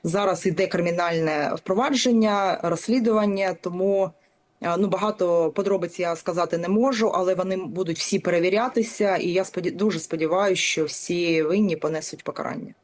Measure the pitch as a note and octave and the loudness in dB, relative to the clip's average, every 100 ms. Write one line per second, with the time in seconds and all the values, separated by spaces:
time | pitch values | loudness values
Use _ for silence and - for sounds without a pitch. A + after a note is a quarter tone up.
0 | E3 G3 G3+ F3 F#3+ F3 F#3 F3 E3+ E3+ | 0 0 0 0 0 0 0 0 0 0
1 | E3+ E3+ D#3+ D3+ C#3+ - - F#3+ C#4 C4 | 0 0 0 0 -2 -4 -2 0 2 2
2 | B3+ A#3 G#3+ G3+ F#3+ - E3+ E3 - B3+ | 2 4 2 2 0 0 -2 -2 0 0
3 | A3+ G#3+ G#3 G3 F#3+ E3+ F3+ F3 G3 G3 | 2 2 2 0 -2 -2 -6 -2 0 0
4 | F#3+ - _ _ _ _ E3+ E3+ G3+ F#3 | -2 -6 _ _ _ _ -4 0 0 2
5 | G#3+ G#3 F3+ E3+ D#3+ F3 F#3+ F#3+ E3+ - | 0 0 2 4 2 0 0 0 -2 -2
6 | F3 E3 - F3 E3+ E3+ F3 G#3 C4 A#3 | -2 -2 -2 -2 0 -2 0 2 2 2
7 | A3 - F#3 F3+ F#3 F#3+ F3+ F3 E3+ E3 | 0 2 0 0 -2 -4 -4 -4 -4 -2
8 | - G3 F3+ F3 F3+ G3+ B3 A#3+ A3 - | -2 0 2 2 2 2 2 0 0 0
9 | G3+ F3+ F3+ F3 F#3+ - F3 D#3 G#3 E3 | 0 2 0 0 -2 -4 -4 0 0 0
10 | - D#3+ D#3 F3+ G3+ F3+ - - D3+ - | -4 -2 0 2 2 2 0 0 -2 -2
11 | - F3 E3+ D#3+ D#3 G3 G#3 D#3+ D3+ D#3 | -2 0 2 2 2 2 2 0 -2 -4
12 | D#3 D3 - - B2+ - - - | -6 -8 -10 -8 -8 -8 -10 -16